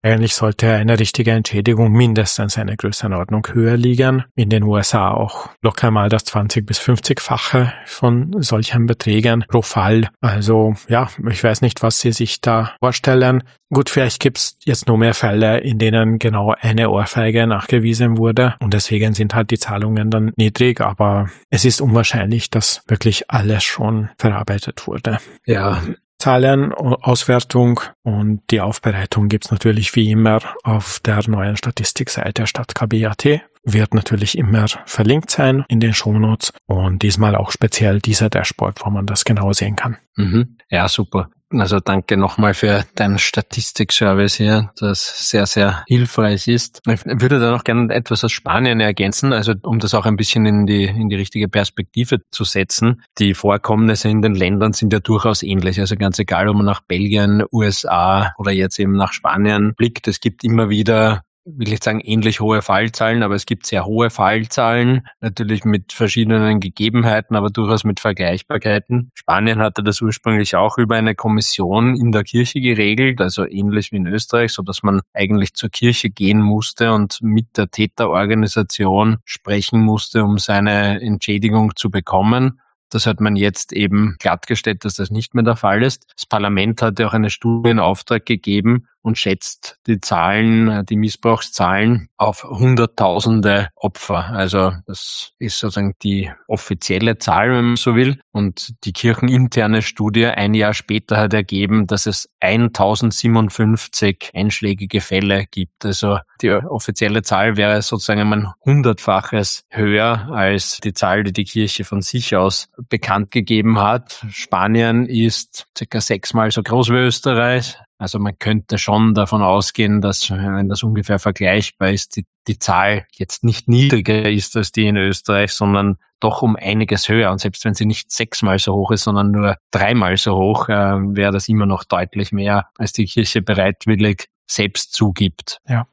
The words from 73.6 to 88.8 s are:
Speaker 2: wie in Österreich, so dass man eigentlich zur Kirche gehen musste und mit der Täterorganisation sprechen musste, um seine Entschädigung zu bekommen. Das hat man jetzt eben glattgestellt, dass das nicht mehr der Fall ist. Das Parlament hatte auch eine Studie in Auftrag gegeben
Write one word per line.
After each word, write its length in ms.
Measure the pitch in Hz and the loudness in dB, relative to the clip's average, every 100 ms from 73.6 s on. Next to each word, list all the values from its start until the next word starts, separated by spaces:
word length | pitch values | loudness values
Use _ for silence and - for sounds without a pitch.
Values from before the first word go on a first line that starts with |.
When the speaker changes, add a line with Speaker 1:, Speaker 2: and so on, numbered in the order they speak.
| 101 104 - | -2 -2 -4
Speaker 2:
wie 20 | 104 | -4
in 120 | 87 | -4
Österreich, 440 | 107 - 117 117 | -4 -2 0 0
so 100 | - | -4
dass 220 | 92 98 | -10 -4
man 160 | 104 98 - | 0 0 -2
eigentlich 400 | - 101 107 95 | -6 0 0 0
zur 160 | - 113 | -4 -8
Kirche 400 | - 120 117 104 | 0 0 0 -4
gehen 320 | - 98 107 | -2 2 4
musste 500 | 104 107 110 - 117 | 4 0 -4 -2 2
und 280 | 110 101 - | 2 0 -2
mit 340 | 113 107 113 - | 0 0 0 -4
der 160 | 98 | -4
Täterorganisation 1500 | - 107 - 110 87 101 110 107 113 98 - 98 98 110 113 | -2 -2 0 0 0 2 2 2 0 -2 -2 2 4 2 0
sprechen 560 | - - - 101 95 117 | -6 -14 -4 -4 0 2
musste, 460 | 110 107 - 113 104 | 2 0 0 0 2
um 140 | 101 | 0
seine 600 | - 101 104 104 101 101 | 0 0 2 2 0 -2
Entschädigung 760 | 117 101 - 101 107 110 107 - | -4 -4 -2 0 2 2 0 -2
zu 120 | 95 | -4
bekommen. 680 | 95 - 95 104 120 127 123 _ _ _ | -4 -2 0 2 2 0 -4 _ _ _
Das 160 | 110 110 | -2 -2
hat 160 | 95 | 0
man 160 | 107 101 | 0 2
jetzt 340 | 101 95 - | 0 -2 -8
eben 460 | - 101 104 107 90 | -4 0 2 0 -2
glattgestellt, 640 | 92 87 - 117 - 101 | -4 -4 -4 -4 -2 -4
dass 120 | 104 - | -6 -6
das 160 | 95 | -6
nicht 220 | 107 - | -6 -4
mehr 120 | 123 113 | 0 0
der 100 | 117 | 0
Fall 260 | 101 101 | 0 2
ist. 300 | 131 - _ | 0 -2 _
Das 120 | - - | -16 -4
Parlament 560 | 110 101 98 104 110 | -2 0 0 0 0
hatte 260 | 113 95 110 | -2 0 -2
auch 60 | |
eine 160 | 110 107 | 0 -2
Studie 400 | - 117 117 117 | -2 -2 0 2
in 100 | 113 | 2
Auftrag 460 | 87 98 - 113 - | 2 -2 -2 -4 -2
gegeben 600 | 113 - 101 104 123 | -4 0 0 2 0